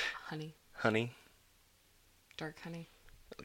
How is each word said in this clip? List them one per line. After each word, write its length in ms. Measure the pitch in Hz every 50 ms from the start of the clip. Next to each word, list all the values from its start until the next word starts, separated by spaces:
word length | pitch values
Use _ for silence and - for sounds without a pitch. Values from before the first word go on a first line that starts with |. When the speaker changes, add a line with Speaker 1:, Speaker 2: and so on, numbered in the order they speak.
| - - - - -
Speaker 1:
Honey. 300 | - 160 156 156 160 - - - - - -
Speaker 2:
Honey. 340 | - - 107 110 117 120 - - - - - - - - - - - - - - - - - - - - - - - - -
Speaker 1:
Dark 240 | - 160 156 160 - -
honey. 240 | 165 170 170 165 - - - - - - - - - - -